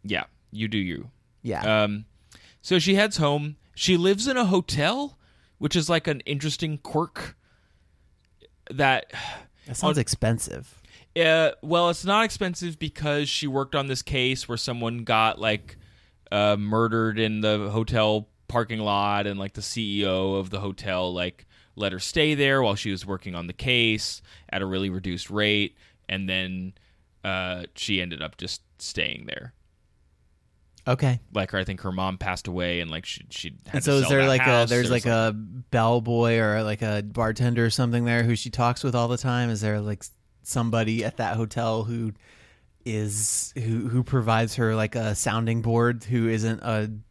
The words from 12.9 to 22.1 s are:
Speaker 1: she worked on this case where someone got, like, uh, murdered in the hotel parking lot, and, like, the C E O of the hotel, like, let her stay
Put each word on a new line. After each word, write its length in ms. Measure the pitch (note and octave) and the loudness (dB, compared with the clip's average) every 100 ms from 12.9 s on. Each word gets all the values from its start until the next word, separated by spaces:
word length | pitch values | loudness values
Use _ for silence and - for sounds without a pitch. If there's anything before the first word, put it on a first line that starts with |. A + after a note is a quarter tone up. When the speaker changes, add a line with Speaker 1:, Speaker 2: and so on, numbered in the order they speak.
| - D3 D3 C#3+ | -4 0 0 0
Speaker 1:
she 180 | - D3 | -2 0
worked 260 | C3+ C3+ | -2 0
on 140 | D3 C#3 | -2 -2
this 140 | B2+ | -4
case 460 | - C#3 B2+ C3 - | -2 0 2 0 -4
where 100 | A#2 | -6
someone 440 | - A#2+ A#2 A#2+ | -4 -4 -4 -4
got, 360 | A2+ A2 A2+ - | 0 4 4 2
like, 360 | A2 G#2+ - - - - _ _ - | 0 -2 -6 -20 -20 -20 _ _ -4
uh, 260 | G#2 G#2 G#2 | 2 2 2
murdered 640 | G#2 A2 A#2 A2+ A2+ G#2+ | 2 2 2 2 0 0
in 220 | A2 G#2+ | 0 0
the 300 | G#2+ G#2+ G#2 | 2 0 0
hotel 580 | A2 A2+ A#2+ G#2+ G#2+ G#2+ _ - | -2 0 2 2 2 -2 _ -4
parking 320 | A#2+ A2+ A2 | -2 -2 -2
lot, 480 | G#2+ G2+ G2+ G2+ G2+ | 0 2 2 0 -2
and, 120 | G2 | -4
like, 160 | G2 | -8
the 80 | - | -8
C 380 | G2+ A#2 G#2+ G2+ | -8 -4 -2 0
E 40 | G2 | 0
O 280 | F#2 F#2+ | 2 2
of 160 | G2 F#2 | 0 -2
the 100 | G2 | -6
hotel, 520 | G2 F#2 G2+ F#2 F#2 | -6 -6 -4 -2 -2
like, 340 | F2+ F2+ - - _ _ - | -2 -6 -8 -20 _ _ -6
let 160 | G2 | -4
her 60 | F#2 | -4
stay 360 | - | -4